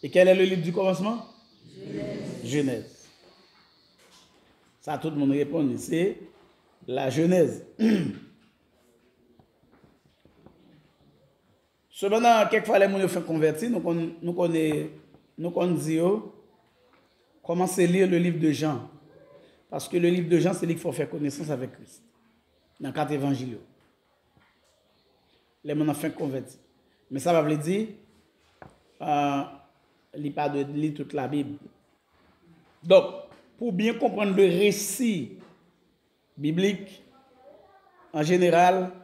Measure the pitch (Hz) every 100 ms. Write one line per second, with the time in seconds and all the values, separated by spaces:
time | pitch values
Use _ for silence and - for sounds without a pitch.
0 | 143 175 185 185 185 185 160 175 190 180
1 | 202 233 - - _ _ - - - -
2 | - - - - 117 143 139 117 - -
3 | - _ - _ _ _ _ _ _ _
4 | _ - _ _ _ _ _ _ - 143
5 | 160 147 139 139 143 160 139 117 - 165
6 | 190 - - _ _ _ _ _ - 131
7 | 135 123 170 185 147 104 - - 220 208
8 | 143 101 - _ _ _ _ _ _ _
9 | _ _ _ _ _ _ _ _ _ _
10 | _ _ _ _ - _ _ _ _ _
11 | _ _ _ _ _ _ _ _ _ -
12 | 196 220 240 226 202 220 - 214 196 196
13 | 190 185 - 160 156 151 233 214 170 170
14 | 165 - 170 175 175 165 156 151 156 -
15 | - _ _ - 165 170 180 160 151 160
16 | 175 214 - - _ _ _ _ _ _
17 | _ _ _ _ - 170 180 180 175 180
18 | 185 170 175 156 160 139 156 131 113 -
19 | - - - - - _ _ - - 175
20 | 170 180 165 170 156 - 170 165 175 139
21 | 139 - 147 - 151 135 123 - - -
22 | _ _ _ _ _ _ _ _ 139 127
23 | 143 147 139 135 127 107 - _ _ _
24 | _ _ _ _ _ _ _ _ _ _
25 | _ _ _ _ _ _ 147 151 151 147
26 | 160 - 156 131 - - _ _ _ _
27 | _ 139 165 170 151 151 151 190 220 -
28 | _ _ _ _ _ _ - _ _ _
29 | 151 147 143 139 139 - _ _ _ _
30 | _ 147 147 147 147 143 139 147 156 147
31 | 139 147 127 147 135 98 - _ _ _
32 | _ _ _ _ _ _ _ _ 165 185
33 | - - - - _ _ 240 180 214 226
34 | 240 202 202 190 196 175 208 196 - -
35 | 240 190 127 - - _ _ _ _ _
36 | _ _ _ - 147 165 196 196 - -
37 | - - _ _ - - - - _ _
38 | - 156 151 180 175 165 180 185 185 -